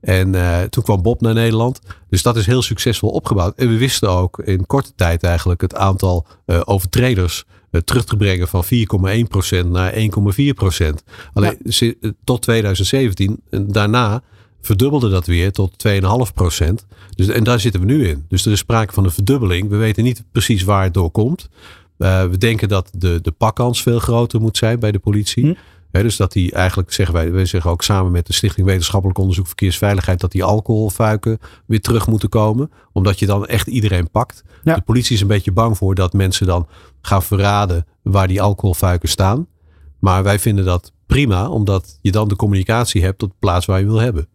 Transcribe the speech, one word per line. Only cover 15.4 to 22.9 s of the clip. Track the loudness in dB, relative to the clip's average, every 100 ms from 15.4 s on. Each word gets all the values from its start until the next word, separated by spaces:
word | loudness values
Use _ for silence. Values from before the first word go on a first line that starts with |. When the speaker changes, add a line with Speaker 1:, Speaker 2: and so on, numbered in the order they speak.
| 0
Speaker 1:
tot | 0 -4 _
tweeënhalf | 0 2 2 0 0
procent. | 0 -2 0 0 -2 -6 -20 -18
Dus, | -2 0
en | 2
daar | 2 2
zitten | 0 0
we | 0
nu | 2 0
in. | -2 -4
Dus | -2 0
er |
is | 0
sprake | 0 0 0
van | 0
een | 0
verdubbeling. | 0 0 2 0 -2 -2
We | 0
weten | 0 0
niet | 0 -2 -6
precies | -4 0 0
waar | 2 2
het | 2
door | 0 0
komt. | 0 -2 -2 -8 _ -20 -20 _ _
Eh, | 0 2
we | 0 0
denken | 0 0 0
dat | -2 -4